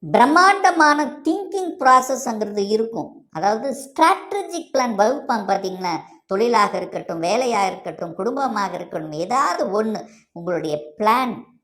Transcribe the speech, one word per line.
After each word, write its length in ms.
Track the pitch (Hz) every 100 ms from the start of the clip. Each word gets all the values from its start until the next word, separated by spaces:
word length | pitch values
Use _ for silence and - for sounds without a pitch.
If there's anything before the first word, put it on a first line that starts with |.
பிரம்மாண்டமான 1040 | 160 165 247 320 381 392 381 339 302 294 294 - -
திங்கிங் 480 | 381 381 392 359 -
ப்ராசஸ்ங்கிறது 840 | 262 254 254 262 - 220 208 208 202 214
இருக்கும். 340 | 226 226 - - _ 160
அதாவது 300 | 190 220 269 247
ஸ்ட்ராட்டஜிக் 920 | - - 320 381 - 403 349 339 339 262
பிளான் 200 | 247 196
வகுப்பாங்க 420 | 214 285 - 233 196
பாத்தீங்களா, 460 | 196 190 185 185 160 - - _
தொழிலாக 420 | 190 233 233 202 190
இருக்கட்டும், 460 | 180 175 - 165 165
வேலையா 360 | 220 254 220 196
இருக்கட்டும், 440 | 180 185 160 170 165
குடும்பமாக 520 | 190 269 269 214 190 175
இருக்கட்டும், 400 | 170 175 156 151 175
ஏதாவது 380 | 247 302 349 247 196
ஒண்ணு 200 | 220 208 - _ _ -
உங்களுடைய 400 | 170 170 156 151 - -
பிளான் 360 | 214 240 254 202 - _